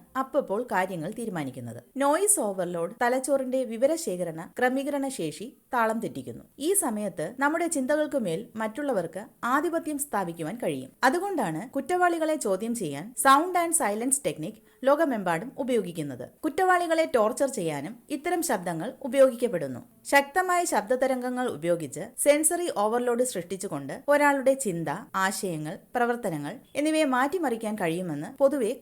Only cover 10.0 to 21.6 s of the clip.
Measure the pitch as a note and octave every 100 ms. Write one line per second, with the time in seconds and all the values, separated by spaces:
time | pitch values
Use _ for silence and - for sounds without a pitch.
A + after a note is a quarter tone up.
10 | - G#3 F3+ E3+ D#3 A#3 G3+ C#3 B2+ -
11 | B3+ E4+ G4+ F4 G3 D#3 A#3+ C#4 C4+ F4+
12 | F4 E4+ D#4 D#4 A3 F#3 A3+ A#3 E3 C#3
13 | G3+ - C4+ C#4 F4+ F4+ E4+ E4 A3+ G#3
14 | B3 - F3+ D3+ E3 - _ - B3+ D4
15 | D#4+ A3+ F3+ E3 A#3+ - B3+ A#3+ F3 E3
16 | D3 B2 B2+ - D#4 D#4 F#4 F4+ F4 E4
17 | D#4+ B3+ G#3+ B3+ C#4 A#3 E3 D3 D3+ B3
18 | - D4+ E4+ F4+ - G3+ F3+ E3 G3+ -
19 | C4+ C4+ C4 A#3 A#3+ F3+ C#3 B2 - _
20 | - C#4+ C#4 F#4 F#4 F4+ F4 C4+ C4 B3+
21 | C4 B3+ B3 B3 B3+ D3